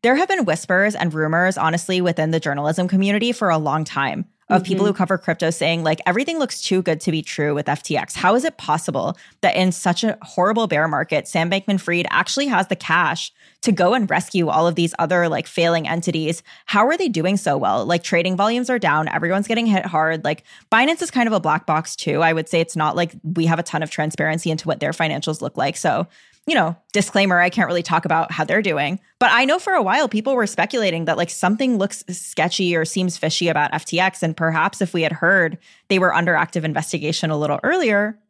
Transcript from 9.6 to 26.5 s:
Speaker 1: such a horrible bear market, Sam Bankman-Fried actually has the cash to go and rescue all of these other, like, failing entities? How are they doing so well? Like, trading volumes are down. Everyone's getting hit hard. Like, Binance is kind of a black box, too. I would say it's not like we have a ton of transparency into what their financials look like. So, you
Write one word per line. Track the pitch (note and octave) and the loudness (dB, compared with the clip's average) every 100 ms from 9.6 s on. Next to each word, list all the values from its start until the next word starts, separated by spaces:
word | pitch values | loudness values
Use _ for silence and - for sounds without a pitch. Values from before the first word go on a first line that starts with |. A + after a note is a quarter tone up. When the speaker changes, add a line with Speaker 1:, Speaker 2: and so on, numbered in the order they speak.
| F#3 | 0
Speaker 1:
such | E3+ F#3 E3+ | 2 0 0
a | A3+ - | -2 -4
horrible | - - F#3 A3+ G#3+ | -8 0 2 2 0
bear | D#3 D#3+ | 0 0
market, | D3 D#3+ D3+ - | -2 -2 -2 -2
Sam | E3+ E3+ | -2 0
Bankman-Fried | G3 G3 G3 - E3+ F3 | -2 0 -2 0 -2 0
actually | C#3 F#3 - C#4+ | 0 0 -2 0
has | G3 F#3 | 0 0
the | F#3 | -4
cash | - E3 D#3+ D#3+ - _ - _ | 0 2 2 -2 -8 _ -20 _
to | - | -2
go | G3 F3+ | 2 4
and | B3 G3+ | 2 0
rescue | E3 - F#3+ E3 | -2 -2 -2 2
all | D3+ E3+ | 2 2
of | |
these | E3 E3+ - | 2 -2 -2
other, | D#3+ F3+ E3+ | 0 2 0
like, | D3+ D#3 | -2 -4
failing | - E3+ E3+ D#3 | 0 2 2 -2
entities? | E3 E3+ D#3+ D#3 E3 - - - | -4 -2 -2 -4 -6 -10 -20 -2
How | G3+ A#3 | 2 2
are | E4+ | 2
they | F4+ | 0
doing | F#3 E3+ G3 | 0 0 0
so | - C#3+ | 0 0
well? | G#2 G#2 A2 | 0 0 0
Like, | F3 | -2
trading | - E3+ F#3 F#3 | 0 0 0 0
volumes | G#3 A#3+ B3 | 0 0 -2
are | B3 | 0
down. | F3+ D3 D#3 | 0 0 0
Everyone's | - E3 F#3+ G#3 | -2 0 -2 0
getting | A3+ A#3 | 0 2
hit | G3 F#3 | 0 0
hard. | E3 D#3+ D#3+ | 0 0 0
Like, | D3 D#3 _ - _ | -4 -4 _ -20 _
Binance | A3 C4+ E4 | 2 4 0
is | E4 | -2
kind | B3+ A#3 | 0 2
of | |
a | G#3 | 2
black | E3 D#3 | 0 -2
box, | - D#3 D#3+ - | 0 -2 -2 -8
too. | - C#3+ | -4 2
I | E3 | 2
would | E3 D#3 | 2 0
say | E3+ | 0
it's | E3 E3 | 0 0
not | D3+ | -2
like | - F3 - | 0 -2 -4
we | D#3+ E3+ E3 | -6 0 0
have | E3 | 0
a | |
ton | E3+ D#3 | -2 -4
of | D#3 | -4
transparency | - D3+ - D#3 D#3+ E3 | -4 -4 -2 -2 -2 -2
into | D#3+ D#3+ | -4 -4
what | D#3 | -4
their | D3 | -4
financials | E3 D#3+ C#3+ D3+ D3+ | -2 -2 -2 -6 -6
look | C3+ - | -8 -4
like. | C#3+ - | -4 -2
So, | E3 A#2+ E3+ _ _ _ | -2 -2 -4 _ _ _
you | - | -2